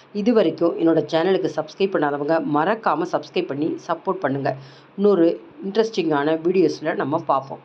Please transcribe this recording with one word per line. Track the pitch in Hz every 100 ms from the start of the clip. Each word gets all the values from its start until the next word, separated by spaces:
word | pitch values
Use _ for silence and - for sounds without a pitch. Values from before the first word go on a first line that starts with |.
| -
இது | 208 208
வரைக்கும் | 226 170 156 170 -
என்னோட | 165 160 151
சேனலுக்கு | 160 180 185 160 -
சப்ஸ்கிரைப் | 151 - 196 180
பண்ணாதவங்க | 147 143 143 165 151
மறக்காம | 147 165 226 202 151 180
சப்ஸ்கிரைப் | 147 - - -
பண்ணி | 139 151 - -
சப்போர்ட் | 165 - 185
பண்ணுங்க. | 143 139 139 135 - - - -
இன்னொரு | 202 185 165 170 - -
இன்ட்ரெஸ்டிங்கான | 196 214 220 - 160 147 143 160
வீடியோஸ்ல | 165 185 160 - 156 180
நம்ம | 139 160
பார்ப்போம். | 165 139 131 -